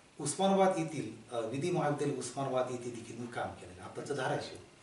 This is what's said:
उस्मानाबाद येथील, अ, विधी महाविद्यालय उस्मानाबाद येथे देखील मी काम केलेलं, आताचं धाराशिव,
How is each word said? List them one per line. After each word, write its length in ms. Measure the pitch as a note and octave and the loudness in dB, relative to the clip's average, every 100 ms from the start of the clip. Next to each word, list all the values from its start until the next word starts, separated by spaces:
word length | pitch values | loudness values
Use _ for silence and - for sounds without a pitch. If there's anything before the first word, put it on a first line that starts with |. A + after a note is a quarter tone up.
| - - | -16 -6
उस्मानाबाद 540 | C#3+ - G3 F#3+ F#3+ E3 | -2 4 6 8 6 6
येथील, 580 | D#3 C#3 A2 G#2+ - A#2 | 0 -2 -6 -8 -6 -4
अ, 40 | |
विधी 300 | A2 C#3 F3 | -2 0 0
महाविद्यालय 460 | F3 D3 C#3 C#3 B2+ | 2 2 2 0 0
उस्मानाबाद 500 | B2 C#3 C3+ B2+ B2 | -4 -4 0 2 0
येथे 200 | B2 A#2+ | -2 -6
देखील 300 | A2 - A#2 | -8 -8 -8
मी 60 | A#2 | -6
काम 220 | A#2+ F#2+ | -4 -6
केलेलं, 340 | - - - | -6 -14 -14
आताचं 320 | - A#2+ C3 | -12 -8 -4
धाराशिव, 440 | C#3 C#3 - - - - - | 0 0 0 -4 -10 -16 -20